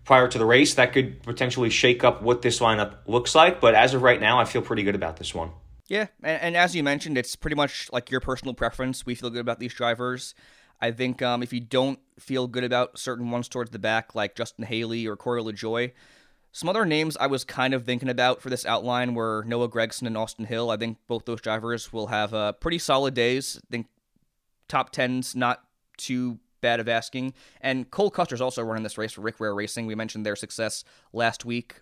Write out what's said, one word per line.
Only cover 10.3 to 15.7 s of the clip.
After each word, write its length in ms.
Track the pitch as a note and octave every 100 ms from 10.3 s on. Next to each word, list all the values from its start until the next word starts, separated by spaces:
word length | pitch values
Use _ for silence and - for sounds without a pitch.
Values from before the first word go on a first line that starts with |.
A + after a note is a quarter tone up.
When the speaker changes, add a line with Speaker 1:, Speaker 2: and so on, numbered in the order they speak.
| - - _ _ _
Speaker 2:
I 100 | A#2
think, 300 | A#2 B2+ B2
um, 200 | B2 A#2+
if 120 | A#2+
you 80 | B2
don't 380 | A#2 B2+ C3+ C3+ _ _
feel 280 | - C3 B2+
good 180 | B2 B2
about 340 | B2 B2+ -
certain 320 | - A#2+ A#2+
ones 160 | A#2+ A#2+
towards 240 | B2+ A2+
the 80 | G#2+
back, 340 | G#2+ A2+ -
like 220 | A2 G2+ -
Justin 300 | A2+ - A2+
Haley 420 | A#2 A2+ A#2 A2
or 80 | G#2
Corey 260 | B2 A#2+
LaJoie, 520 | A2 G2+ A2